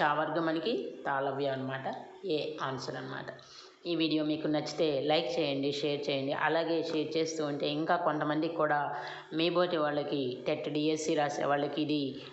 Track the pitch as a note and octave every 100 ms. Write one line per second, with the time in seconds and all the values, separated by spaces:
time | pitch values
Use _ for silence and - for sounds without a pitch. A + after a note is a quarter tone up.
0 | D#3 D3 D3+ D#3+ E3 D#3+ G#3+ C4 - -
1 | - C3+ C#3 C3+ C#3 C3 - C3+ D#3 B3+
2 | - - G3 D3+ D#3 - D3+ C3 - D3
3 | C3+ C3+ C3 - - - - - F3 E3
4 | D#3+ D#3 D3+ D3+ D#3 D3+ C#3+ - D#3+ C#3+
5 | D3 D#3 - - D3+ C#3 C#3 C#3+ D3+ C#3+
6 | C#3+ C#3 C3+ D3 D#3 D#3+ D#3+ E3 D#3+ D#3+
7 | D3 D#3+ D#3+ - D3 C#3+ D3+ D3 D#3+ F3
8 | E3+ D3 D3+ D3+ D#3+ E3+ D3+ D3 C#3 C3+
9 | - - - D#3 E3 F3 F3+ E3+ D3+ D3
10 | C#3+ D3 B2+ B2 - D#3 - D3 D3+ D#3
11 | - D#3 D3 - C#3+ C#3+ C#3+ - D3 D3+
12 | C#3 B2+ -